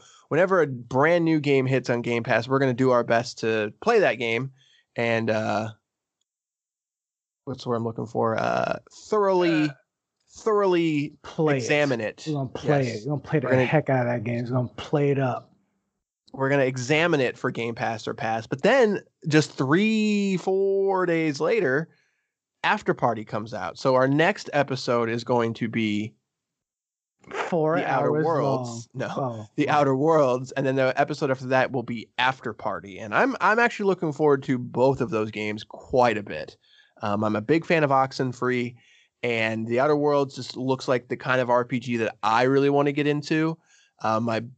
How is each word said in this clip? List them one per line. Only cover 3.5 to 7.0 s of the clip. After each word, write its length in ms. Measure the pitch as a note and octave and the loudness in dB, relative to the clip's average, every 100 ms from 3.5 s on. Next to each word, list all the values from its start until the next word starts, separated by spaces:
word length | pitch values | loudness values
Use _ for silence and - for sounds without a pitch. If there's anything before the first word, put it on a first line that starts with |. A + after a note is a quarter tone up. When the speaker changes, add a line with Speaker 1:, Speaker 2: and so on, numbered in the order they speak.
| A2 G#2+ - | 0 -2 -4
Speaker 1:
play 180 | - A#3 | 0 2
that 160 | C#3+ A#2 | 2 0
game 360 | A#2 A#2 C3+ - _ _ _ - | -2 -2 -4 -10 _ _ _ -4
and, 340 | A#2 A2+ A2+ | 0 0 0
uh, 400 | A2 A2 G#2+ A2 - _ _ _ _ _ _ _ _ _ _ _ _ | -2 -2 -4 -4 -10 _ _ _ _ _ _ _ _ _ _ _ _